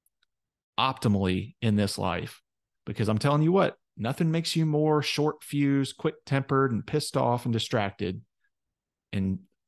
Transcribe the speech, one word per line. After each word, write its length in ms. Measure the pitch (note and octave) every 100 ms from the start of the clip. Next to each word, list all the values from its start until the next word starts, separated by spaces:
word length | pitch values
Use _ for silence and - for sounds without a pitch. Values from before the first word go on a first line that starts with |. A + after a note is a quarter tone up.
| _ _ _ _ _ _ _ -
optimally 760 | B2+ C3 A#2+ G2+ F#2+ F#2 G#2+ -
in 140 | A2+ G#2
this 220 | G2+ -
life. 440 | F#2+ E2+ B2 - _ _ _ _ -
Because 240 | - G#2+
I'm 80 | G#2+
telling 240 | D3 D3
you 100 | D#3
what, 240 | F#3+ - - _ -
nothing 340 | A2+ C3+ E3
makes 240 | E3 E3 E3
you 100 | D#3+
more 360 | D3+ D#3 D3+
short 420 | C#3+ - D3+ D3+
fused, 540 | - C#3+ C#3+ C#3 C3+ -
quick 180 | E3 - -
tempered, 460 | C#3 C3 C3+ C3+
and 160 | A2 -
pissed 300 | D3+ - C#3+
off 260 | B2 A#2+ B2
and 60 |
distracted 720 | A2+ - A#2+ G2+ - F#2 G2+ - _ _ _ _ _ _ _ _
and 280 | G#2 F#2+ F#2+ - _